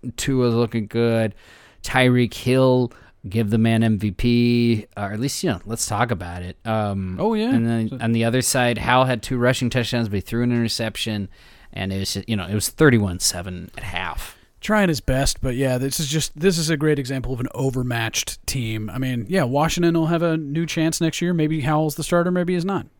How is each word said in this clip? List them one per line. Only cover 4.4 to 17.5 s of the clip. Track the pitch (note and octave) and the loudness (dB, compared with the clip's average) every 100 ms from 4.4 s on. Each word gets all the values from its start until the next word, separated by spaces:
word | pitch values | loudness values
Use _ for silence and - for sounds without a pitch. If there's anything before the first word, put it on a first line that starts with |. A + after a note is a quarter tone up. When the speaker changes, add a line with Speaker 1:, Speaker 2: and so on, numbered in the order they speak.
| A#2+ A#2+ A#2 A2+ - - | 4 4 4 2 -2 -8
Speaker 1:
or | G2+ | -8
at | G#2+ | -4
least, | C3+ - | -4 -2
you | F3+ | -2
know, | F#2+ G2+ | -4 -6
let's | A2+ - | -6 -4
talk | G#2 A#2 | -2 -2
about | F#2 F2 F2 | -2 -6 -8
it. | F2+ - | -10 -10
Um, | A2+ A2 G#2 G2 F#2 F#2+ | -4 -2 0 -2 -4 -2
Speaker 2:
Oh, | G3+ | -2
yeah. | A3 A3+ | 0 -2
Speaker 1:
and | C4+ A#2 | -2 0
then | A#2 A2 | 0 -2
Speaker 2:
So | B2+ | -4
Speaker 1:
on | A2+ | -2
the | A2+ | 2
other | A#2 B2+ | 2 0
side, | B2 C3+ A#2+ A#2 | 0 0 0 0
Howell | - B2+ | 2 4
had | C3 A#2+ | 4 0
two | - B2+ | -2 0
rushing | B2 B2+ B2 | 2 2 0
touchdowns, | B2+ A#2 B2 A2+ | 0 -2 -2 -2
but | G2 | -4
he | |
threw | - A#2 | -4 -2
an | A#2+ | 0
interception, | A#2+ A#2 - A2+ - - G#2+ F#2+ - - - - | 0 0 -2 -4 -4 -6 -4 -6 -10 -20 -20 -16
and | - F#2+ | -6 -4
it | F#2+ | -4
was, | F#2+ G2 G2 | -4 -6 -4
you | |
know, | A2 F2 | -4 -2
it | |
was | G#2 - | -2 -4
thirty-one | - D#3 A#2+ G2+ F2 | 4 6 6 2 0
seven | - F2+ F2+ F2+ E2+ - | -2 -2 -8 -10 -12 -12
at | |
half. | - E2+ - - - - _ _ | -8 -6 -6 -8 -10 -16 _ _
Speaker 2:
Trying | - G#3+ G3 | -2 2 2
his | C#3+ | 0
best, | - C3 C#3 - | 0 0 0 -2
but | C3+ | -4
yeah, | B2 C3+ B2+ | 0 0 0
this | C3+ C#3 | -2 -4
is | D3+ | -2
just, | D3+ - - | -2 -4 0
this | F3+ E3+ | 0 0
is | D#3 | 0
a | D#3 | 0
great | D3+ D3 | 2 0
example | B2+ C3+ C3 | -2 -4 -4
of | B2+ | -4
an | A#2+ | -6